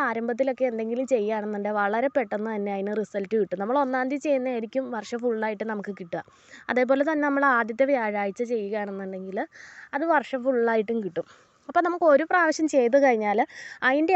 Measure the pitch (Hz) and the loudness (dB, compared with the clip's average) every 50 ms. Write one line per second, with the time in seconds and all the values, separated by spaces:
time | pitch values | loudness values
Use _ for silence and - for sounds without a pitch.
0 | 294 247 226 226 226 233 240 226 - 269 262 233 262 254 226 220 220 220 233 240 | 0 -2 -2 -2 -4 -4 -2 0 0 -2 0 0 -2 -2 -2 -2 -4 -4 -2 -4
1 | 269 240 269 240 208 208 220 214 208 214 214 202 202 208 214 208 202 202 208 226 | 0 0 0 0 2 0 -2 -2 -4 -4 -4 -4 -4 -2 -2 0 0 0 0 0
2 | 240 277 - 285 240 208 - 208 214 220 220 214 202 202 202 196 196 202 214 214 | -2 0 0 -2 -2 -2 -4 -6 -4 -4 -4 -4 -4 -4 -4 -4 -4 -4 -4 -4
3 | 208 - - 208 196 190 214 226 202 170 - 180 196 208 247 285 285 254 262 262 | -6 -4 -6 -8 -4 -2 0 0 0 0 -2 -4 -4 0 0 0 0 0 0 -2
4 | 254 262 277 285 - 311 285 269 254 262 254 233 220 214 - 262 262 247 247 220 | -2 -2 -4 -4 0 0 0 0 0 -2 -2 -4 -6 -4 -4 -4 -4 -4 -6 -8
5 | 208 - - 240 233 247 233 220 220 220 214 202 220 220 220 208 190 202 196 190 | -8 -8 -8 -4 -2 -2 -2 0 -2 -4 -4 -4 -6 -6 -6 -6 -6 -8 -10 -10
6 | 190 170 - 165 151 - _ _ _ - - - - - 240 247 254 240 269 269 | -10 -8 -8 -10 -10 -12 _ _ _ -20 -20 -16 -8 -2 0 0 2 4 4 2
7 | 285 294 320 302 294 294 277 277 277 277 254 233 233 220 233 220 269 269 285 254 | 2 2 2 0 0 0 2 2 4 4 4 2 2 0 0 0 2 2 2 2
8 | 226 214 208 208 202 202 196 - 240 226 247 226 202 202 208 214 208 202 202 196 | 0 -2 -2 -2 -4 -4 -4 -4 -4 -4 -2 -2 -2 -4 -4 -4 -4 -6 -6 -8
9 | 196 190 190 185 190 190 190 208 277 339 _ - - - - - - - - 269 | -8 -8 -8 -8 -10 -8 -6 -6 -6 -6 _ -16 -20 -20 -20 -20 -16 -10 -6 -4
10 | 302 330 330 294 233 - - 262 240 262 269 240 233 233 226 226 214 208 233 233 | 0 2 2 2 2 0 -4 -2 0 0 2 2 2 2 2 0 0 0 -2 -4
11 | 214 185 165 - 170 - - - _ _ _ _ _ - 277 339 339 349 349 349 | -4 -4 -6 -6 -8 -8 -14 -20 _ _ _ _ _ -2 0 0 2 2 0 2
12 | 359 330 285 277 320 320 - 359 339 311 302 - 320 302 - 285 240 233 226 285 | 4 6 6 6 4 2 2 2 4 2 2 2 0 2 4 4 4 6 6 6
13 | 277 269 240 220 214 208 202 208 269 - - - - - - - - 247 262 294 | 6 6 4 4 2 0 2 2 0 -2 -4 -10 -18 -18 -10 -2 0 2 2 2
14 | 311 330 381 | 4 4 4